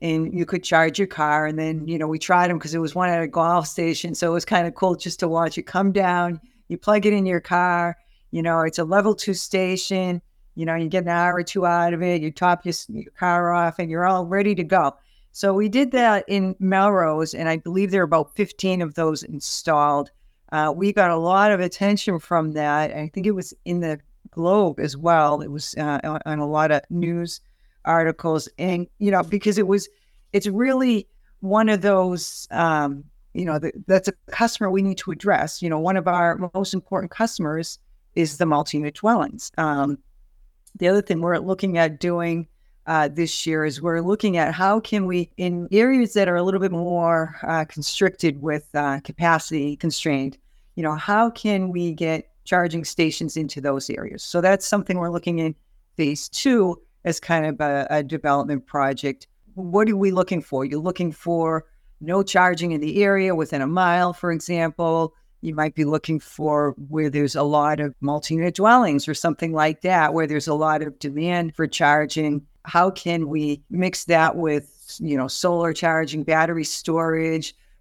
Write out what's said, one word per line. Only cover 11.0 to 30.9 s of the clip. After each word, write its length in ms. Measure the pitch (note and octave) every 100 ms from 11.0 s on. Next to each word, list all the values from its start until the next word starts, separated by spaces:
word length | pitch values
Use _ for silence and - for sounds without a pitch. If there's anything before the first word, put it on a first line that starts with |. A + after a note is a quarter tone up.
an 40 | F3
hour 260 | E3+ F3
or 80 | F3+
two 240 | F3 G3+ F3
out 280 | E3+ F3
of 80 | E3+
it, 200 | F3+ F3
you 80 | D#3
top 340 | D#3 F3+ F3
your 60 | F3+
s-, 180 | E3+ -
your 240 | - - -
car 340 | F3+ F3 F3
off, 260 | F3 E3+ -
and 120 | E3+
you're 160 | D#3+ F3+
all 200 | F#3 E3+
ready 280 | F#3+ G3+
to 100 | F#3+
go. 300 | D#3+ F#3+ C#3+ - _ _ _
So 220 | - G3
we 140 | G3 G#3+
did 240 | A3+ C4+
that 320 | B3+ A#3 G#3 -
in 260 | G3+ F#3+ F#3
Melrose, 760 | F#3+ F#3+ G3+ G3 E3 D#3 D#3+
and 140 | - D#3+
I 80 | D#3+
believe 340 | E3 F3+ G3
there 120 | F#3+
are 20 |
about 300 | E3+ D#3+ D3
fifteen 480 | - G3+ - F#3+ F#3
of 120 | E3
those 280 | D3 E3 D3+
installed. 880 | - C#3 - - - D3+ D3 D3 C#3+ _ _ _ _
Uh, 220 | D#3 D#3
we 180 | D3+ G3+
got 180 | G#3 F3+
a 60 | E3
lot 340 | E3 F#3+ G#3
of 80 | G3+
attention 580 | F3+ - G3 G#3 - F3
from 340 | - E3+ D#3
that. 380 | D3+ D3 D3 D3+
I 200 | D3 D#3
think 120 | - F#3+
it 60 |
was 220 | G3 F3 -
in 160 | - F3
the 180 | E3 D3+ _ _ -
Globe 500 | - E3+ G3+ F#3+ C#3+
as 160 | D3+ C3+
well. 440 | E3 E3 D3 D3
It 100 | -
was, 240 | C#3+ - -
uh, 240 | D3+ D3
on, 160 | - D#3 -
on 120 | D3+
a 80 | D3
lot 240 | D3+ D#3
of 100 | D3 -
news 500 | F3 E3+ E3+ E3+ - _ _ _ _
articles. 640 | - E3 E3 D#3 E3 D#3+ - -
And, 280 | F3+ F3 F3 -
you 120 | G3+
know, 120 | F#3+
because 360 | E3 G3 G#3 G3+
it 80 | F#3+
was, 220 | G3+ G3 _ _ _ _
it's 140 | G3+ G3+
really 640 | G3 B3+ C4 C4